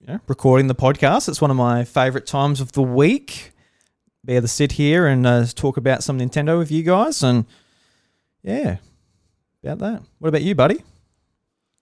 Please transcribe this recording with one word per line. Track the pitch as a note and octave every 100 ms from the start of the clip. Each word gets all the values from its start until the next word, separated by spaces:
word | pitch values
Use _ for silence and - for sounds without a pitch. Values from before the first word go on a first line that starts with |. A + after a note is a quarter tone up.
you | -
know, | F#3+ -
recording | C3 C3 C3 C3+
the |
podcast. | B2+ C3 - C#3+ G3+ -
It's | D3
one | D3
of | C3
my | A#2+ A#2+
favourite | A#2+ C#3 C3 C3 -
times | C#3 C#3+ C#3
of | C3
the | C#3
week. | B2+ B2+ D#3 C#4+ - - - _ _ _ _ _ _ _
Be | B2+
able | B2
to | A#2
sit | - C#3+
here | - D3 E3+ D#3
and, | B2+ B2
uh, | A#2+ A#2
talk | - C#3 C3
about | B2+ C3
some | - C3
Nintendo | B2 D#3 D3+ E3+
with | D3+
you | D#3
guys, | E3 F#3 D4+ C#4+
and | C3 A#2+ A2+ _ _ _ _ _ _ _ _ _
yeah, | F#3+ B3 B3 F2+ - _ _ _ _ _ _ _
about | C3+ D#3+
that. | G3+ G#3+ - _
What | D#3+
about | D3+
you, | F3
buddy? | D3+ C#3 D4 - _ _ _ _ _ _ _ _ _